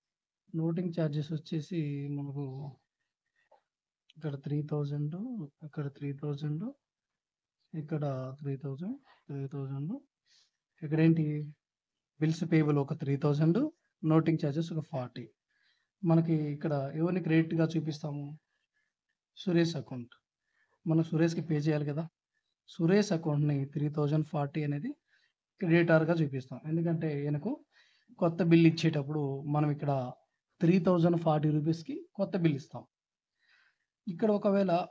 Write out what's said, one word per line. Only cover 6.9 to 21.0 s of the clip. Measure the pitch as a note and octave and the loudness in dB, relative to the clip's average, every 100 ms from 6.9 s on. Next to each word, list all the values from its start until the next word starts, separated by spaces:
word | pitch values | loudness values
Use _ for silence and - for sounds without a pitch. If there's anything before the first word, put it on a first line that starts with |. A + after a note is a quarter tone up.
| _ _ _ _ _ _ _ _ | _ _ _ _ _ _ _ _
ఇక్కడ | D#3+ D3+ D#3 D3 C3 C3 C#3 | -12 -6 -4 -4 -6 -8 -10
త్రీ | C#3+ C#3 | -8 -6
థౌజండ్, | C#3 C3+ F#3 C#4 _ _ | -8 -8 -8 -10 _ _
త్రీ | - C#3+ C3+ | -12 -8 -8
థౌజండ్. | C#3 C3+ C#3 D3+ C4+ - _ _ _ _ _ _ _ | -8 -8 -6 -6 -8 -12 _ _ _ _ _ _ _
ఇక్కడేంటి? | D3+ D#3 D#3+ D#3+ D3+ D3+ D3+ - _ _ _ _ _ - | -2 4 6 6 2 -2 -8 -14 _ _ _ _ _ -2
bills | D#3 D#3 | 0 0
payable | E3 D#3+ D3+ D3 | 2 4 4 2
ఒక | C#3 | 0
three | - C#3 C#3 | -4 -2 0
thousand, | D3 C#3+ D#3+ F#3 D#4 - _ _ | 2 2 4 4 0 -4 _ _
noting | D#3 D#3+ D#3+ D#3+ | 2 4 4 2
charges | D3+ C#3 E3 | 0 -2 -4
ఒక | D#3+ - | -6 -6
ఫార్టీ. | C#3 B2 - A2+ _ _ _ _ _ _ _ | -6 -8 -10 -16 _ _ _ _ _ _ _
మనకి | F3 E3 E3 D#3 D3+ | 2 4 4 2 0
ఇక్కడ | D3 D#3+ D3 C#3 D#3 | -4 -2 -2 -2 -2
ఎవరిని | E3+ F3+ | 0 0
క్రెడిట్‌గా | E3 D#3+ D#3+ E3 D#3+ | 2 2 4 2 0
చూపిస్తాము? | E3 D3+ D3 D3+ D3 C#3+ D#3 _ _ _ _ _ _ _ _ _ - | 0 -4 -6 -8 -8 -10 -14 _ _ _ _ _ _ _ _ _ -10
సురేష్ | G3 E3+ E3 D#3 | 0 2 2 -2
account. | - B2+ A#2+ _ _ _ _ _ _ _ - | -8 -10 -12 _ _ _ _ _ _ _ 0
మనం | D#3+ | 0